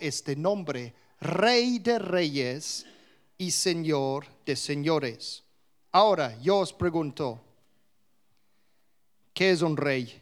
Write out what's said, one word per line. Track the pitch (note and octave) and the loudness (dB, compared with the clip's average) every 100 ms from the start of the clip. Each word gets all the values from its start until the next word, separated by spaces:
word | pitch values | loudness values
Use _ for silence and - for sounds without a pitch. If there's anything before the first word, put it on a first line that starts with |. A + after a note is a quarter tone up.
este | D3+ - - C#3+ | -6 -6 -6 -2
nombre, | F3 G#3 D#3 C3 A#2+ - _ _ | -2 -2 -4 -6 -8 -14 _ _
Rey | D3 F#3+ G#3+ B3 B3 A#3+ | -4 2 4 4 2 0
de | G3 A#3 | 0 0
Reyes | F#3+ F3+ D#3+ C#3 B2 C3+ - - - - _ _ _ - | 0 0 0 0 -4 -4 -8 -10 -12 -20 _ _ _ -8
y | F#3 | -4
Señor | - F#3 E3+ D#3+ D3 C3+ C#3 - - - | 0 0 0 0 0 0 -4 -8 -10 -6
de | C3 | -4
Señores". | - D3 D3 D#3 C3+ A2+ - - - _ _ _ _ | -4 -2 0 0 0 -6 -12 -14 -18 _ _ _ _
Ahora, | F3+ G#3+ F3+ C3 A2+ | 4 6 4 0 -2
yo | C#3 G3 | 2 2
os | F3+ | 2
pregunto, | - F3 E3 D#3 B2 C#3+ A#2 - _ _ _ _ _ _ _ _ _ _ _ _ _ _ _ _ _ _ | -2 -2 0 -2 -4 -6 -6 -14 _ _ _ _ _ _ _ _ _ _ _ _ _ _ _ _ _ _
¿qué | - F#3+ | 0 2
es | F3 | 4
un | E3 D3 | 2 0
rey? | C#3+ C3 A#2 - | 0 -2 -4 -12